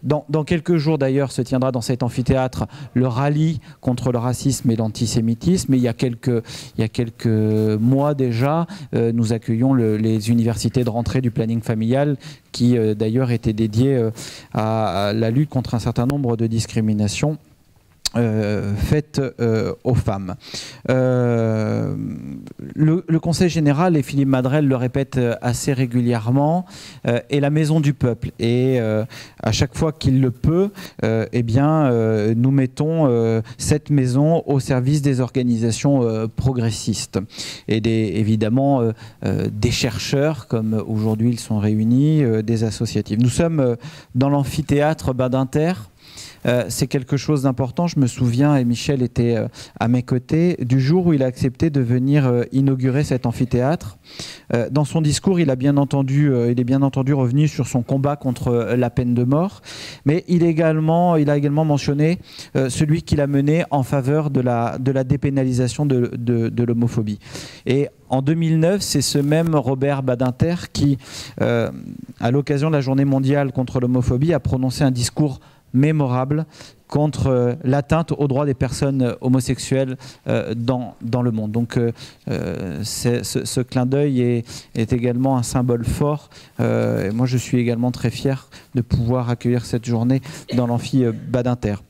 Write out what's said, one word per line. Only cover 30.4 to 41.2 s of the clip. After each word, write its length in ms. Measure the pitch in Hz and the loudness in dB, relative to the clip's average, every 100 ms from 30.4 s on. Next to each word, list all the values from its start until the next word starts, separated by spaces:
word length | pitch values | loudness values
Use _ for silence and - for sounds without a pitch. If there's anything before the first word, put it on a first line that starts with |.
| - 170 196 - - - | 0 2 0 -4 -18 -4
euh, 220 | 110 113 110 | -2 0 0
eh 80 | 123 | -2
bien, 460 | 117 113 143 160 143 | 0 2 2 4 2
euh, 480 | 120 110 110 104 113 | 2 2 2 2 2
nous 140 | 127 | 2
mettons, 560 | 139 131 - 151 165 147 | 2 0 -2 -2 2 2
euh, 340 | 120 113 113 110 - | 2 2 0 -4 -8
cette 320 | - 151 - | -2 -2 2
maison 540 | 147 127 123 151 165 - | 0 2 2 2 2 2
au 140 | 139 | -2
service 420 | - 131 127 151 | 0 0 2 0
des 180 | 143 127 | 0 0
organisations, 840 | 123 135 123 117 117 110 143 139 | 0 0 0 0 0 0 2 2
euh, 240 | 117 110 110 | 2 0 -4
progressistes 920 | - 127 127 117 107 - 101 - - 95 - - - - | -2 -2 0 -2 -2 -4 -4 -4 -6 -6 -12 -14 -12 -2
et 140 | 110 | -2
des, 300 | 110 113 110 | 0 0 0
évidemment, 680 | 90 107 110 107 123 139 139 | 0 0 2 2 2 2 2
euh, 100 | 113 110 - - - | 0 -2 -12 -8 -4
euh, 220 | 101 104 | -2 -2
des 200 | 107 120 | -2 -2
chercheurs, 760 | 113 131 107 - 139 147 147 - | 0 -2 -4 -4 0 0 -2 -4
comme 380 | 117 110 110 - | -4 -2 -2 -2
aujourd'hui 440 | 110 110 110 | -2 0 0